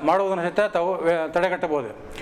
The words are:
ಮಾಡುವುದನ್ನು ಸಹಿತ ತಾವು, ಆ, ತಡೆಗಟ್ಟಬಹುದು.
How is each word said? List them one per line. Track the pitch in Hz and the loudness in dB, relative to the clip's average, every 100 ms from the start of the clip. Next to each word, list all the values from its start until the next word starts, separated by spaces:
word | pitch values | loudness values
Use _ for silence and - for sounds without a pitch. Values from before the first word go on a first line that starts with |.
ಮಾಡುವುದನ್ನು | 151 185 196 185 | 4 4 2 0
ಸಹಿತ | 170 175 | 0 0
ತಾವು, | 208 175 175 | 0 2 0
ಆ, | 180 165 170 156 | 0 2 2 2
ತಡೆಗಟ್ಟಬಹುದು. | 170 185 180 175 147 113 - - - | 0 0 0 -2 -2 -4 -10 -14 -14